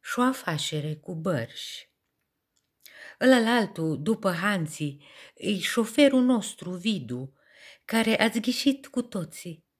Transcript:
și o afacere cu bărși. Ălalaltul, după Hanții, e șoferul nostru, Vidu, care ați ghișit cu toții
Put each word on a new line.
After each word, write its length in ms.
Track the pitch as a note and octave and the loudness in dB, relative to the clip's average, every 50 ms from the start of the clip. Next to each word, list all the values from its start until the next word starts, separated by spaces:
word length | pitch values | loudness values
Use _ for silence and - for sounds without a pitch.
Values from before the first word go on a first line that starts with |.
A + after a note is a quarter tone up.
și 180 | _ - - - | _ -6 -2 0
o 40 | B3 | 2
afacere 720 | B3+ C4 B3+ - - D#3+ D3+ - - D#3 D3+ C#3+ D#3 D#3 | 0 0 -2 -4 -4 -4 -4 -4 -4 -4 -4 -4 -6 -8
cu 200 | D3+ _ - F#3 | -8 _ -10 -10
bărși. 760 | D#3+ D#3+ F#3+ E3+ C3 A2+ - - - - - - - - _ _ _ _ _ _ _ _ _ _ _ _ _ _ _ _ _ _ _ _ - - - - - - _ - | -6 -2 -2 -2 -2 -2 -6 -10 -14 -14 -14 -14 -16 -18 _ _ _ _ _ _ _ _ _ _ _ _ _ _ _ _ _ _ _ _ -20 -20 -20 -20 -20 -8 _ 6
Ălalaltul, 800 | B3+ C4 B3 A3+ A3+ A#3+ A#3+ A3 - - - D#3+ D#3+ D#3 C3 D3 | 6 6 8 6 4 4 2 2 0 -2 -4 -2 -2 -2 -2 0
după 280 | F#3 A3+ A3 - G3 | -2 -2 0 0 -2
Hanții, 720 | F3+ E3 F3+ G#3 G#3 F#3+ D#3+ D3+ - - D3+ D3 C#3 C#3+ - - - - - - _ | -2 0 0 0 0 0 -2 -4 -6 -6 -6 -6 -6 -10 -20 -20 -20 -20 -20 -20 _
e 240 | - - - G#3 F#3 | -8 -4 -4 -2 -2
șoferul 640 | - - - A#3 A3+ A3+ - - D4 C#4 C#4 C4 B3 | -2 -2 0 0 -2 0 4 6 6 8 8 6 4
nostru, 480 | B3 B3+ A3+ F#3 - - - - F3 | 4 4 2 0 -4 -10 -12 -10 -10
Vidu, 640 | F3+ F3+ F3 A3 G#3+ F3 C3 A2 B2 B2 C3 C3+ _ _ _ _ _ - - - - _ _ | -10 -4 -2 -2 -2 -2 -4 -6 -8 -8 -8 -12 _ _ _ _ _ -20 -20 -20 -20 _ _
care 360 | - - A3+ A3+ A3+ A3 - | -2 0 0 2 2 2 2
ați 200 | - A3+ G#3+ A#3 | 2 2 2 0
ghișit 460 | G#3+ - B3 - - C#4+ C4+ C#4 - | -2 -2 -2 2 2 2 0 0 -4
cu 160 | - - B3+ A#3+ | -8 -6 -6 -6
toții 640 | A#3+ - G3+ E3 - - - - F3 D#3+ - _ _ _ | -4 -6 -8 -8 -8 -12 -14 -14 -14 -14 -16 _ _ _